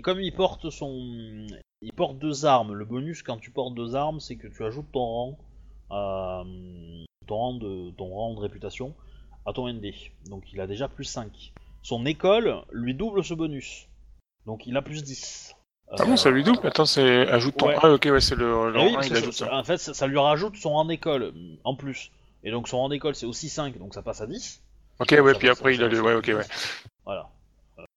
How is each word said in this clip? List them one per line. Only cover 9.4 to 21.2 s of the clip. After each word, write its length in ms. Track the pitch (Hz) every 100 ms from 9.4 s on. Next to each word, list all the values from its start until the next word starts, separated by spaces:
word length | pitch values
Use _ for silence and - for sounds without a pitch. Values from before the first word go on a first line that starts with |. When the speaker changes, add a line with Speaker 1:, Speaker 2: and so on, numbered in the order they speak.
| -
Speaker 1:
à 60 |
ton 140 | 117 123
N 120 | 117
D. 120 | 101 - - - -
Donc 240 | 98 -
il 80 | 98
a 40 | 95
déjà 220 | 101 135
plus 160 | -
cinq. 480 | 131 131 107 - - - - -
Son 220 | - 120 139
école 580 | 156 185 220 214 131 -
lui 220 | 113 120 131
double 280 | 220 196
ce 100 | -
bonus. 540 | 165 160 139 - - - - - - _ _ 110
Donc 200 | 110 120
il 100 | 131
a 40 |
plus 220 | 143 156
dix. 520 | 139 131 - - - - _ _ -
Speaker 2:
Ah 140 | - 220
bon, 60 |
Speaker 1:
Euh, 40 | 254
Speaker 2:
ça 120 | 143
lui 140 | 131
double ? 160 | 170 240 143
Attends, 180 | - 151
c'est 420 | 143 131 123 127
ajoute 280 | 123 131 139
ton 100 | 143
Speaker 1:
ouais. 60 | 147
Speaker 2:
ah, 80 | 160
ok, 200 | 143 147
ouais, 100 | 135
c'est 140 | - 127
le, 340 | 120 113 113
le 80 | 113
Speaker 1:
Ah 40 |
oui, 60 | 185
Speaker 2:
rang 40 | 180
Speaker 1:
parce 120 | 139
Speaker 2:
un, 20 |
il 40 |
Speaker 1:
que 40 | 117
Speaker 2:
ajoute 160 | 117
Speaker 1:
ça, 120 | - 113
Speaker 2:
ça. 80 | 135
Speaker 1:
en 60 |
fait, 140 | 127 175
ça, 160 | - 139
ça 100 | 135
lui 140 | 143
rajoute 360 | 147 151 214 202
son 140 | 160
rang 160 | 147 156
d'école, 480 | 160 165 139